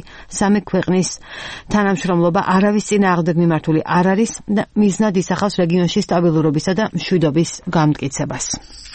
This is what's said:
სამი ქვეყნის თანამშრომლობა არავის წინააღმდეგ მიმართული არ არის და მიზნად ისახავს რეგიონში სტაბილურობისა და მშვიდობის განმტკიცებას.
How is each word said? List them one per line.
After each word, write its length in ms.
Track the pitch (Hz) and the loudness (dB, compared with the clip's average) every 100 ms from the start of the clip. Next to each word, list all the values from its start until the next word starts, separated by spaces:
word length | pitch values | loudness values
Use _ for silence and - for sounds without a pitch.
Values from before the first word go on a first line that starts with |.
| - - - | -8 -12 -12
სამი 340 | - 202 208 - | -2 0 0 0
ქვეყნის 440 | 185 - 185 165 - - - - - - | -2 0 0 0 -6 -16 -16 -16 -16 -4
თანამშრომლობა 720 | 208 196 190 185 175 175 190 | 0 0 0 0 0 2 2
არავის 460 | - 190 208 208 - | 2 2 2 0 0
წინააღმდეგ 460 | 208 190 175 170 165 | 2 2 2 0 2
მიმართული 440 | 170 156 160 156 - | 2 0 0 -2 0
არ 200 | 175 185 | 0 2
არის 220 | 190 233 - - | 2 0 -4 -4
და 140 | 202 - | -2 -2
მიზნად 400 | 208 208 175 220 | 0 2 2 0
ისახავს 420 | 185 - 180 202 - | 0 -2 -2 -2 0
რეგიონში 380 | 170 180 175 214 | 0 2 2 0
სტაბილურობისა 720 | - 175 175 160 156 151 - | 0 2 2 2 2 0 -2
და 100 | 185 220 | -2 -2
მშვიდობის 640 | 170 - 180 156 151 165 - - | -4 -2 0 2 0 -2 -4 -4
განმტკიცებას. 760 | 165 151 147 135 - 135 127 - - - - - | 0 2 0 -4 -6 -6 -6 -6 -8 -10 -20 -20